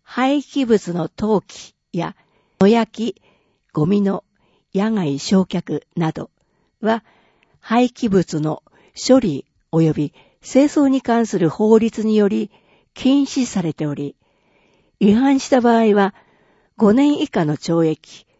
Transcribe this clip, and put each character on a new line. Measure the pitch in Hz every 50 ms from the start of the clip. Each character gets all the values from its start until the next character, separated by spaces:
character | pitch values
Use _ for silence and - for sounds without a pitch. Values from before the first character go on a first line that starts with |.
| _
廃 | - - - 254 262 285 294
棄 | 262 - - 285 269
物 | 233 233 196 - 175 170
の | 170 160 160
投 | - - - 208 220 185
棄 | - - - - - - _ _ _ _
や | - 180 165 156 - _ _ _ _ _ _ _ _ -
野 | 190 202
焼 | 226 233 226 - - - 214 240 -
き、 | _ _ _ _ _ _ _ _ _ _ _ -
ゴ | 151 151
ミ | 170 202 202
の | 202 196 196 180 - _ _ _ _ _ _ _ _ _ -
野 | 196 196 220
外 | 226 208 180 147 139 139
焼 | - - 190 190 185 - - 180
却 | - - 156 147 - _ _
な | - 170 160
ど | - - - - _ _ _ _ _ _ _ _ _ _
は、 | - 208 220 233 - _ _ _ _ _ _ _ _ _ _ _
廃 | - - 220 240 247 247
棄 | - - - 226
物 | 190 190 165 - - 156
の | 151 156 151 - - _ _ _ _ _ _
処 | - - - 247 262
理 | 240 196 143 131 - _ _ _ _ _
及 | - 160 160 160 147
び | - 151 139 - _ _ _ _ _
清 | - - - 254 285
掃 | 294 - 320 285 277
に | 262 269
関 | - - - 233 233
す | 214 - 185
る | 170 156
法 | 143 - 214 214 226 220
律 | 226 226 - - 208
に | 220 214
よ | 214 208 196
り | 214 220 214 202 _ _ _ _ _ _ _ _ _
禁 | - - 254 269 285 277
止 | 269 - 285 247
さ | 240 - 202
れ | 170 165 147
て | - 156
お | 147 147
り、 | - 143 143 - _ _ _ _ _ _ _ _ _ _ _ _ _ _ _ _ -
違 | - 208 202
反 | 226 262 277 277 269
し | - -
た | - 254
場 | 233 240 233 226
合 | 226 220 202
は、 | 208 196 190 - _ _ _ _ _ _ _ _ _ _ _ _ -
五 | 226 202 208
年 | 254 285 294 294 -
以 | 302 -
下 | - 214 165
の | 151 151 135
懲 | - - 165 165 165
役、 | 160 156 - _ - - - - _ _ _